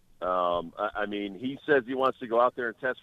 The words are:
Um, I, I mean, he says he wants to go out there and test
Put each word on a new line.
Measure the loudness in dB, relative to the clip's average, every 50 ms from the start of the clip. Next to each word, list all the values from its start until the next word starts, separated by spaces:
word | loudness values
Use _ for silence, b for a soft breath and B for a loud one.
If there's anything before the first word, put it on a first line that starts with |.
| _ _ -12 -6
Um, | -2 0 2 2 2 2 2 0 -2 -4 -4 -4
I, | -4 -2 -2 -2
I | -4 -4
mean, | -4 -4 -6 -6 -8
he | -6 -8 -8 -8 -6 0
says | 2 2 2 2 0
he | -2
wants | 0 0 0 0 -2
to | -4 0
go | 2 4
out | 4 4 2
there | 0 -4 -6
and | -6 -4
test | -6 -6 -6 -6